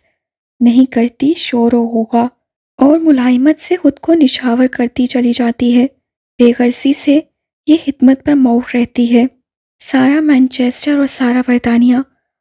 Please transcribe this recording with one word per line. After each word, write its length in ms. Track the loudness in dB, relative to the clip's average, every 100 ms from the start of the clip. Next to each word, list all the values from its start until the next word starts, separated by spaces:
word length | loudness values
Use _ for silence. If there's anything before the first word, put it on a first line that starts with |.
| _ _ _ _ _ _
नहीं 240 | 2 2 2
करती 480 | 0 -4 -2 -4
शोर 420 | -2 -4 -2 0 0
और 100 | -2
होगा 440 | -4 -2 -2 -2 -6 _ _ _ -2
और 200 | 0 2
मुलायमत 600 | 2 2 2 2 0 0
से 160 | -4 -2
खुद 240 | -2 -2
को 140 | -2
निछावर 540 | 2 2 0 -2 0 -2
करती 400 | -2 -4 -4 -4
चली 260 | -2 -2
जाती 380 | 0 -2 -2 0
है। 140 | 2 0 -4 _ _ _ 2
बेगर्सी 540 | 2 2 -2 0 -2
से 220 | -2 0 0 -2 _ _ _ -2
ये 80 | -2
हिदमत 460 | -2 0 2 2
पर 140 | 0 0
मौर 280 | 2 0 -2
रहती 320 | -4 -4 -2 0
है। 240 | 2 0 -4 _ _ _ _
सारा 380 | -4 -2 0 0
मैनचेस्टर 760 | 2 2 0 0 -4 -4 -2 -2
और 100 | -2
सारा 340 | -2 -2 -2
बरतानिया 600 | -2 -2 0 0 2 0 -4 _ _ _